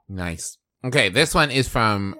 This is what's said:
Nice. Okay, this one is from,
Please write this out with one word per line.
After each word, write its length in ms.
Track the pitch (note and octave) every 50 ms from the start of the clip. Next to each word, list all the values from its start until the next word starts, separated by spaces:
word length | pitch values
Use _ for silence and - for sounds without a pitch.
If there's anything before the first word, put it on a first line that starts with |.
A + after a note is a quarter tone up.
| _
Nice. 520 | - G2 F#2+ F2 F2 E2 E2 - - - _ _ _ _ _ -
Okay, 240 | B2+ B2 D3 A2+ G2
this 260 | F2+ C3+ D#3 D3 -
one 160 | F3+ D3+ C#3+
is 160 | B2 C3+ B2+
from, 480 | - - C3 A2+ G#2+ G#2 G2+ G2 G2 F#2